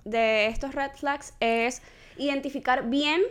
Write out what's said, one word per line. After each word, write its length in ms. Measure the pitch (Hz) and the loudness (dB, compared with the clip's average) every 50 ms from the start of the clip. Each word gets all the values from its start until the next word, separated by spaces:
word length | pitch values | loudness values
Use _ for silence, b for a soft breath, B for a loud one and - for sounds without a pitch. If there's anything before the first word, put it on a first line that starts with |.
| - | -10
de 420 | 208 226 226 226 220 220 214 208 | -2 0 2 2 4 4 4 2
estos 260 | 220 226 - 285 269 269 | 2 0 -2 -4 -4 -4
red 160 | 294 277 277 277 | -4 -4 -4 -6
flags 400 | - 294 285 285 285 - - - - | -6 -4 -4 -4 -4 -8 -14 -6 -2
es 440 | - 233 226 233 226 247 247 - b b b b b b b | 0 2 2 2 0 0 -2 -6 b b b b b b b
identificar 720 | - 269 285 277 277 277 277 269 277 - 254 254 - - 233 | -4 -2 -2 -2 -2 -4 -4 -6 -4 0 0 0 2 0 0
bien 320 | 254 285 294 294 311 349 403 494 | 0 2 2 2 2 2 2 0